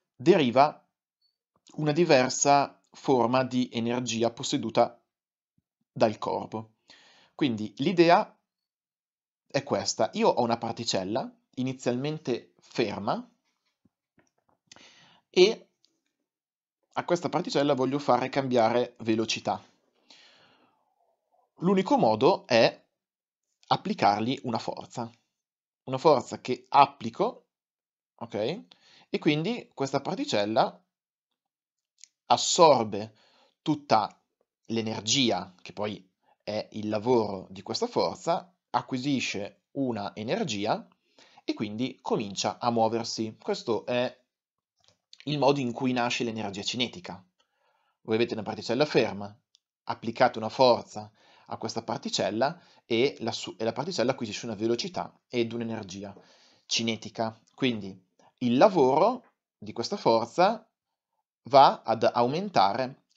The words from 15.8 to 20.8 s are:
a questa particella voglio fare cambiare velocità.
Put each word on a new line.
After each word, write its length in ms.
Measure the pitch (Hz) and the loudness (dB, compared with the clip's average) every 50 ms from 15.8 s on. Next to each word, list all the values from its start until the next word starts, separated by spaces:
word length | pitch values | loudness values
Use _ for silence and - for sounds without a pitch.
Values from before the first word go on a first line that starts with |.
| _ _ _ _ _ _ _ _ _ _ _ _ _ _ _ _ _ _ _ _ _ _ - | _ _ _ _ _ _ _ _ _ _ _ _ _ _ _ _ _ _ _ _ _ _ -8
a 120 | - - | -8 -2
questa 240 | - 180 175 - 180 | -2 -2 -2 -2 -2
particella 460 | 180 151 185 - - 151 143 147 143 | -2 -2 -2 0 0 0 2 2 2
voglio 240 | 123 131 131 131 147 | 2 2 0 0 -2
fare 300 | 143 - 123 120 123 131 | 2 2 2 2 2 0
cambiare 640 | - 143 135 131 123 123 113 113 117 123 123 - - - | -2 -2 -2 2 2 4 4 4 4 2 0 -2 -6 -8
velocità. 600 | 117 113 110 113 110 110 - 127 - - 101 92 - _ _ _ _ _ _ _ _ _ - - - _ _ _ _ _ _ _ _ _ _ _ | -2 0 0 0 0 -2 -4 -4 -4 -4 -4 -6 -6 _ _ _ _ _ _ _ _ _ -20 -20 -20 _ _ _ _ _ _ _ _ _ _ _